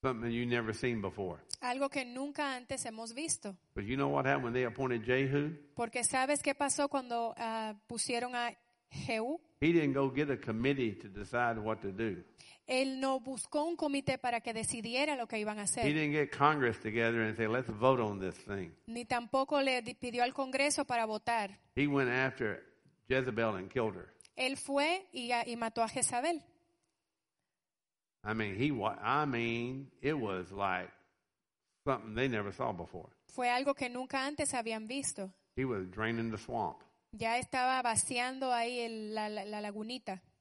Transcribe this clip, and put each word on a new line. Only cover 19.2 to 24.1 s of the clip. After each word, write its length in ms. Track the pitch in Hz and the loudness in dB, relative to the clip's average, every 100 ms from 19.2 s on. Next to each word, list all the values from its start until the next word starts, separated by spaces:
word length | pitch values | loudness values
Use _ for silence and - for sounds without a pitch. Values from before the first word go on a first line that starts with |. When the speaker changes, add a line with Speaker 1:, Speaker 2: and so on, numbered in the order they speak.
| 233 269 269 294 | 0 0 2 2
Speaker 2:
le 200 | 277 254 | 2 0
di-, 140 | 233 247 | -2 -8
pidió 280 | 247 240 | -6 0
al 100 | 240 | 0
Congreso 520 | 262 269 262 285 294 285 | 0 -4 2 2 2 0
para 200 | 240 220 | 0 0
votar. 540 | 220 - 233 202 196 _ - | -2 0 0 0 -8 _ 0
Speaker 1:
He 120 | 143 | 2
went 220 | 139 127 | 4 4
after 540 | 123 131 - 113 101 - _ _ _ _ | 4 2 2 -2 -2 -10 _ _ _ _
Jezebel 460 | 131 127 110 113 98 | 2 2 2 0 0
and 120 | 92 | -2
killed 260 | 131 110 92 | 0 0 -2
her. 180 | 85 | -12